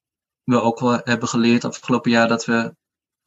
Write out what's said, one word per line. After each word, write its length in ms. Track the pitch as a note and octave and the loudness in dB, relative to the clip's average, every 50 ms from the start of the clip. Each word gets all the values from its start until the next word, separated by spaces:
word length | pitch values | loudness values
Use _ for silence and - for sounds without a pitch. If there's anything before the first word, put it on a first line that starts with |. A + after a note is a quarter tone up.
| _ _ _ _ _ _ _ _ - | _ _ _ _ _ _ _ _ -2
we 180 | - B2 A#2+ | 0 0 2
ook 180 | G#2+ A#2 A2+ - | 2 0 -2 0
wel 220 | B2+ B2 A#2+ A#2 - | 0 0 0 0 -2
hebben 240 | B2 A#2+ A2+ B2 B2 | -2 -2 -2 -2 -2
geleerd 380 | - A#2+ A#2 A#2 A#2 A#2+ - | 0 2 2 4 2 2 0
afgelopen 460 | A#2+ A#2 - - - B2+ A#2 - - | -4 -10 -8 -4 -2 -2 0 0 2
jaar 160 | A#2 A#2 A#2 A2+ | 2 2 4 2
dat 180 | A#2 A2+ - | 0 -2 -2
we 300 | - A#2 A#2 A2+ A#2 - _ _ _ _ _ _ _ _ _ _ | -2 -2 -2 -2 -4 -8 _ _ _ _ _ _ _ _ _ _